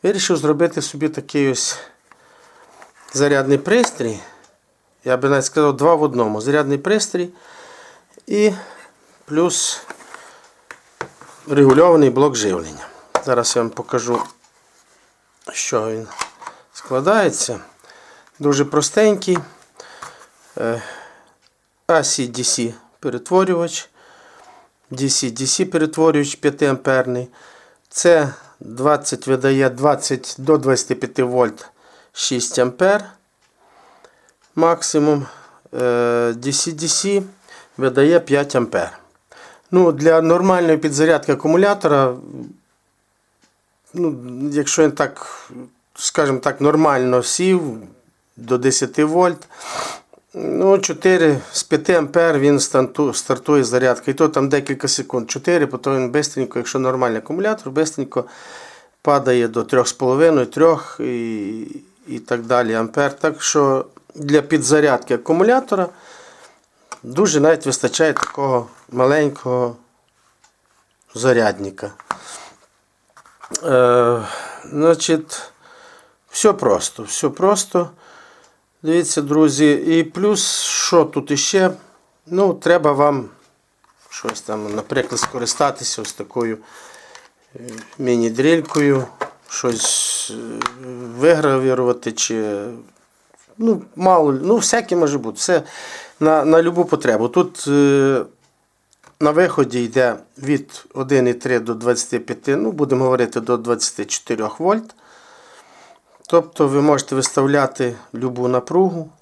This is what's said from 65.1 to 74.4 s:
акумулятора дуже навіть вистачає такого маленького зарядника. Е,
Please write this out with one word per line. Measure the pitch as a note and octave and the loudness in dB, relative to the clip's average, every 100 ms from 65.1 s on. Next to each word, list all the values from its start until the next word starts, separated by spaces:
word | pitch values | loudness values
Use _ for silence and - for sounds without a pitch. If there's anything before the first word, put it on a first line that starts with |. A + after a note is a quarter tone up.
акумулятора | A#2+ - E3+ G#3 B3+ C4 G3 F3 - - - - - - _ _ _ _ - | -4 0 2 4 2 0 -2 -2 -8 -20 -20 -20 -20 -20 _ _ _ _ -18
дуже | A#2 C3 G3+ D3 | -8 0 2 4
навіть | D3+ D#3+ C#3 | 4 2 0
вистачає | C3 B2 B2 D#3+ | -2 -4 2 0
такого | - - - C#3 B2 A#2 - _ | 0 -6 -6 -2 -2 -2 -18 _
маленького | B2 B2+ D3+ D3 C#3+ B2+ B2+ A#2+ A#2+ _ _ _ _ _ _ _ _ _ _ _ _ _ | 0 2 2 0 -4 -4 -2 -2 -6 _ _ _ _ _ _ _ _ _ _ _ _ _
зарядника. | A2 B2+ A#2 G#2+ F#2+ G2 F#2+ G2+ - - - - - - _ _ _ _ _ _ - _ _ - - | -2 2 2 2 -2 -10 -10 -14 -16 -12 -12 -12 -20 -20 _ _ _ _ _ _ -20 _ _ -14 -8
Е, | E3+ B2+ B2 B2 A#2+ A#2+ G#2+ - | 0 4 4 4 2 0 -6 -12